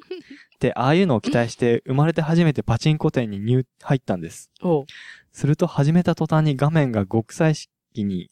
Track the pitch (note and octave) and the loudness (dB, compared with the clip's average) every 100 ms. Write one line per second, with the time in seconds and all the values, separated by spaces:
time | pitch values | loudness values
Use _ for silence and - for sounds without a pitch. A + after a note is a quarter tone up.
0 | - F#4 - - - - B2+ - B2+ E3+ | -14 -14 -16 -20 -20 -4 -4 0 0 2
1 | F#3+ A2 C4 B2 A#2 - A#2+ A#2 - C3+ | 2 0 0 0 0 0 2 2 0 0
2 | D#3+ E3 D#3 E3+ E3 B2+ - A2+ D#3 D3+ | 0 0 0 2 2 0 -2 0 2 0
3 | D#3 C3 A2+ G2 G#2+ B2+ - _ - C3+ | 0 -2 -4 -4 0 0 -2 _ -4 -2
4 | - F2+ E2 - - _ F3+ D3+ C#3 - | -2 -6 -8 -14 -20 _ -2 -2 -4 -18
5 | - - _ - C#3 D#3 E3+ - C#3+ F3 | -20 -20 _ -4 -2 0 0 0 2 2
6 | F3 D#3+ D#3+ D#3 D3+ C3 C#3+ E3 C3+ G#2+ | 2 -2 0 2 2 2 0 2 0 0
7 | F#2+ A2+ - - D#3+ D3+ - _ _ A#2+ | 0 -2 -2 0 0 0 -6 _ _ -6
8 | G2+ F#2 - | -4 -4 -8